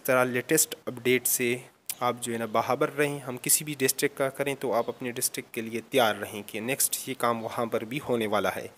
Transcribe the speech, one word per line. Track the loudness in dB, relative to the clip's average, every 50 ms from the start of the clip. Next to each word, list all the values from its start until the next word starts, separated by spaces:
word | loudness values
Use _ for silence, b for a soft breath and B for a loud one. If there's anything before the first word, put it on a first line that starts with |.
| 2
तरह | 4 4 4 4
लेटेस्ट | 4 2 0 0 2 2 2 2 2 -2 -8 -10 -10
अपडेट | -8 -2 2 2 2 4 2 0
से | 0 2 2 2 0 0 -4 -10 -20 _ _ -12 -6 -2
आप | -2 -2 -2 -2
जो | -4 -4 -4
है | -4
ना, | -2
बाखबर | 0 2 2 2 2 2 2 0 0
रहें। | 2 2 0 0 0 -4
हम | -6 -8 -8 -4
किसी | 0 2 2 2 0
भी | -2 -2 2
डिस्ट्रिक्ट | 2 2 2 2 0 0 0 0
का | -2 -2
करें, | -2 -2 -2 -2 -2
तो | -2 -2 0
आप | 2 2 0 0
अपने | -4 -6 -6 -8
डिस्ट्रिक्ट | -4 -4 -4 -4 -4 -6 -10 -10 -8
के | -8
लिए | -6 -6 -6 -8
तैयार | -6 0 2 4 4 4 2
रहें | 0 -4 -8 -8 -10 -10
कि | -10 -8 -6
नेक्स्ट | -4 -2 0 0 0 0 -2 -4 -6 -8
ये | -4
काम | 0 2 2 2 0
वहाँ | -2 -4 -4 -2 -2 -2
पर | -2 -4 -4
भी | -4 -6 -6
होने | -2 -2 0 0 0 2
वाला | 2 2 2 2
है। | 0 -2 -6 -10 B